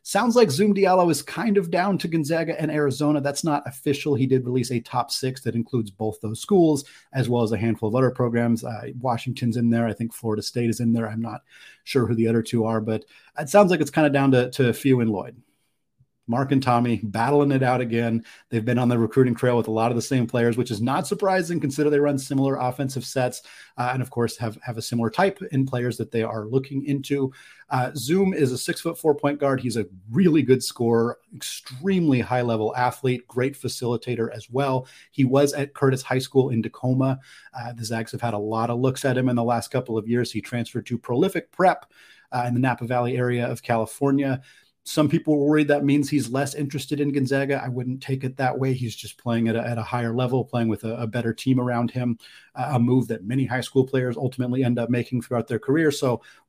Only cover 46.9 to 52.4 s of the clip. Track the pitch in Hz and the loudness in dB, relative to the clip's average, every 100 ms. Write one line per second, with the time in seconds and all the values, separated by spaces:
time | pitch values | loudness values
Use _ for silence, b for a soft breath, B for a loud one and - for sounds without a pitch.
46.9 | 147 143 143 127 139 139 139 127 123 127 | -2 0 0 0 0 0 -2 -4 -6 -6
47.9 | 131 - 131 135 131 131 123 131 131 120 | -6 -6 -6 -6 -2 -2 0 -2 -2 -4
48.9 | - 104 - 120 117 113 113 117 117 107 | -8 -14 -10 -2 0 0 0 -2 -6 -4
49.9 | 123 117 117 127 127 - 123 117 107 113 | -4 -2 -2 0 0 -2 -2 0 -2 -4
50.9 | 117 117 120 113 110 135 127 123 120 120 | -6 -4 -2 -2 -2 0 2 2 -2 -2
51.9 | 131 123 117 B B | -2 -4 -4 B B